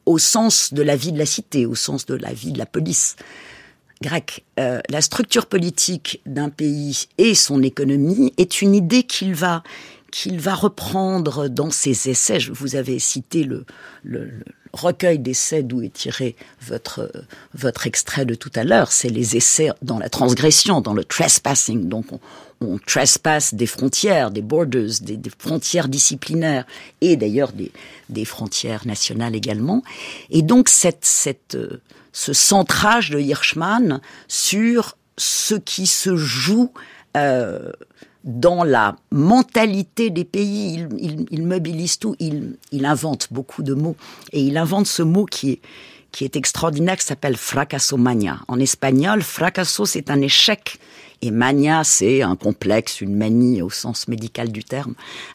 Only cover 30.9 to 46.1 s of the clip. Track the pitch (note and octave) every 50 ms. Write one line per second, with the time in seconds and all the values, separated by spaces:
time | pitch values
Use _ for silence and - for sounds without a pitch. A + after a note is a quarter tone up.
30.9 | - - - - - - - C#3+ C3 _ _ - - B2+ A2 - - - _ _
31.9 | - - - _ - - - C#3+ C#3 - - - G3+ G3 F3 - - - F#3 G#3
32.9 | A#3 A#3+ F#3+ D3 D3 C#3+ C#3+ C#3 C#3+ - - - - D#3+ E3 F#3+ G#3+ A#3+ B3 E3+
33.9 | C3+ C3+ - - - - - - - - - - F#3 G3+ A3+ A#3 A#3+ A#3 G#3+ -
34.9 | - _ _ _ _ - - - - - - - G#3+ G3+ - - - - F#3 F3+
35.9 | - - - F#3+ F3+ D#3+ D3+ B2+ A2+ C3 C3 E3+ G#3+ A#3 B3 B3 - - - -
36.9 | - - - _ - C#3+ C#3+ C#3 C3 B2+ A#2 F#2+ - - - - - - - _
37.9 | _ _ - _ _ _ - C#3 A#2 A#2+ C#3 F3 F3+ F3 E3+ D3+ C3 A2+ G#2+ G2+
38.9 | G2+ - _ - - C#3+ D3 F#3 A#3+ C4 - - - A3+ A3+ G#3+ F#3+ G3 F3+ _
39.9 | - - A#3 A3 E3 E3+ E3+ - - G3+ G#3 G3+ G3+ G#3 G3+ F3+ D#3+ E3 E3+ D3+
40.9 | G#2 - - D#3 D3+ D#3 E3 - D#3+ D#3 E3 F3 F3+ F#3 D#3 E3 E3+ D#3+ F3 E3+
41.9 | - - - G#3+ E3 - E3+ D#3 D3+ D3 - - - - - - D3 C#3 C#3 C#3+
42.9 | D3+ B2 D#3 D#3+ C3+ - - - A#2 C3 C3 - - - D3 C#3 C3+ C#3 D#3 E3+
43.9 | D3 - - - - - - - - D3 C3+ C#3 C#3+ D#3+ E3 D#3 F#3+ G3+ G3+ -
44.9 | - - E3 D#3 E3+ G3+ G#3 - - - C3+ C#3 B2 - _ - - - - -
45.9 | - - _ _